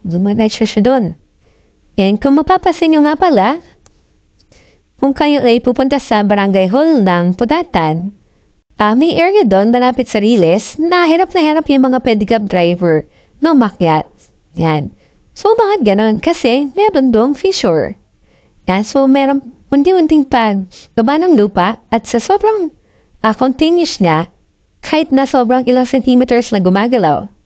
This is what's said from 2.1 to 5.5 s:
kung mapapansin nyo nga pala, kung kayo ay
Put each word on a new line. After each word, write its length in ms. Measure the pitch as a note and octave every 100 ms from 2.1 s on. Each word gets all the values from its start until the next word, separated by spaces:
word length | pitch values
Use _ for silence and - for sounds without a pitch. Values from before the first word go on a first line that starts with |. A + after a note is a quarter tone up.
| D4+
kung 160 | C#4 C#4
mapapansin 540 | D4+ F#4 F#4 D#4+ E4
nyo 100 | D#4
nga 140 | D4 D4+
pala, 280 | F#4 C4 G3 D#4+ - _ _ _ _ _ _ _ _ _ _ _ _ _
kung 160 | C4+ C4+
kayo 260 | D4 C#4+
ay 160 | B3